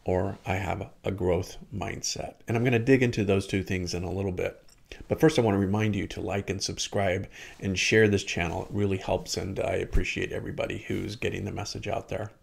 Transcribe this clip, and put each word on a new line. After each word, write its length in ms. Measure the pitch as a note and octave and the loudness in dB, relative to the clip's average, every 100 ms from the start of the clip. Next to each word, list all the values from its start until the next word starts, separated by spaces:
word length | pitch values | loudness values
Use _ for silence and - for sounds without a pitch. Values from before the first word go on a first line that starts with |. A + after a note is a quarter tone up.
or 340 | - F#2 F#2+ G#2 - | 0 0 0 -4 -2
I 100 | F#2+ | -2
have 340 | F2+ F#2 G2 - - | -2 -4 -6 -8 -6
a 60 | |
growth 440 | F#2+ F2+ F2 F#2+ - - | 0 2 2 0 -8 -10
mindset. 600 | G2+ F#2+ F#2 - - - - - | -6 -6 -6 -6 -6 -8 -10 -4
And 120 | A2+ | 0
I'm 80 | A#2+ | 4
gonna 140 | A#2 | 4
dig 220 | A#2 C3+ | 6 6
into 220 | B2 A#2 | 6 2
those 240 | G2 G2 - | 4 2 2
two 160 | G2 | -2
things 300 | F2+ F#2 F2 | 0 -2 -2
in 100 | F2 | -4
a 80 | F2+ | -4
little 220 | F#2 G2 | -4 -4
bit. 280 | F2+ F#2 - - - - - - | -2 -4 -6 -20 -20 -20 -12 -4
But 140 | - | 4
first, 180 | D#3+ - | 4 6
I 20 | |
wanna 160 | A2+ G2 | 4 4
remind 380 | F#2+ G#2 G#2+ G2+ | 4 2 2 0
you 100 | F2+ | -2
to 120 | - | -6
like 300 | F2+ G2 G2+ | -4 -4 -2
and 120 | F#2+ | -4
subscribe 680 | - G2 - G#2 G2 F#2 G#2 - - - | -4 -6 -4 0 2 0 -4 -12 -18 -8
and 180 | G2+ F2+ | -4 0
share 300 | - A2 G#2+ | 4 6 8
this 160 | G2+ - | 6 0
channel. 380 | - F2 F2+ | -2 -2 -2
It 120 | - G2+ | -4 0
really 220 | G2+ F#2+ | 0 0
helps, 400 | - F#2 - - | 0 -2 -2 -6
and 200 | F#2+ F#2+ | -4 -4
I 180 | - F#2+ | -2 -2
appreciate 580 | F#2 - F#2+ F#2+ F#2+ | 2 2 2 -2 -4
everybody 460 | - - - - G2 | -4 -8 -6 -4 -6
who's 360 | - G2 F#2+ G#2 | -4 -4 -4 -4
getting 300 | G#2 F#2+ G2+ | -4 -4 -6
the 80 | |
message 340 | F#2+ G2+ G#2 G#2 | -6 -8 -8 -4
out 220 | - - | -6 -4
there. 220 | F#2+ G#2 - | -6 -8 -12